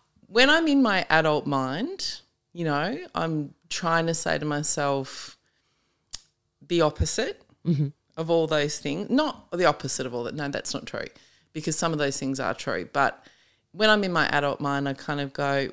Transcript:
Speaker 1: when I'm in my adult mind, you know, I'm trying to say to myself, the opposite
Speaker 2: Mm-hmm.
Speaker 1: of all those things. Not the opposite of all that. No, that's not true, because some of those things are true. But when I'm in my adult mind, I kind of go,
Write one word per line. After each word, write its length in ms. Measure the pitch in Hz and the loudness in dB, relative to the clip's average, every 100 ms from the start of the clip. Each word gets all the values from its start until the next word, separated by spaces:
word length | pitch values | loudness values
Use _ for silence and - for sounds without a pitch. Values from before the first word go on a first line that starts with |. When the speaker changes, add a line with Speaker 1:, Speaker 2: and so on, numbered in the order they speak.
| _ _ _ | _ _ _
Speaker 1:
when 240 | 214 269 | 4 6
I'm 180 | 320 320 | 6 4
in 140 | 277 | 4
my 240 | 240 190 - | 4 2 4
adult 380 | 160 156 151 143 | 4 4 2 0
mind, 720 | 139 131 147 285 381 - - - _ _ | 0 0 -2 -6 -6 -8 -8 -16 _ _
you 120 | 175 160 | -6 -2
know, 320 | 143 170 285 359 | 0 -2 -6 -6
I'm 400 | - 165 156 143 - _ | -4 -2 -2 -4 -10 _
trying 360 | - 170 165 165 | -4 0 2 2
to 60 | |
say 240 | 165 - 156 | 0 0 -2
to 60 | |
myself, 920 | 151 147 151 - 143 139 131 - - - _ _ _ _ _ _ _ - _ _ _ _ 139 | 0 -2 -2 0 0 0 -4 -10 -14 -18 _ _ _ _ _ _ _ -14 _ _ _ _ -2
the 120 | 175 | 2
opposite 600 | 151 - 160 - 285 - _ _ - | 2 2 -2 -2 -4 -6 _ _ -2
Speaker 2:
Mm-hmm. 220 | 147 143 - _ - | 0 0 -4 _ -8
Speaker 1:
of 140 | 165 | 2
all 160 | 165 160 | 2 4
those 320 | 151 147 - | 2 0 -2
things. 320 | 147 156 202 | -4 -4 0
Not 400 | 262 302 - - | 0 0 -4 -8
the 140 | 175 | 2
opposite 420 | 170 147 135 - 127 | 2 2 -2 -4 -4
of 80 | |
all 80 | 120 | -6
that. 100 | 117 | -6
No, 140 | 151 143 | -6 -4
that's 240 | 139 - | -4 -6
not 140 | - - | -8 -8
true, 200 | - - - _ _ _ | -8 -10 -14 _ _ _
because 240 | 156 156 151 | -8 -4 -2
some 160 | 165 | 0
of 60 | 156 | 0
those 180 | 143 - | -2 -2
things 200 | 135 131 | -4 -2
are 160 | 110 | -4
true. 340 | - - 92 87 | -4 -4 -4 -2
But 320 | 139 139 - - _ _ _ _ | 0 0 0 -12 _ _ _ _
when 180 | 170 214 | 0 4
I'm 140 | 214 | 4
in 80 | 190 | 2
my 140 | 170 147 | 2 2
adult 320 | 147 143 - | 2 0 0
mind, 280 | 143 139 139 | -2 0 -2
I 60 | |
kind 260 | 135 - 143 | -4 -6 -4
of 120 | 139 | -4
go, 360 | - 143 139 135 | -4 -2 0 -2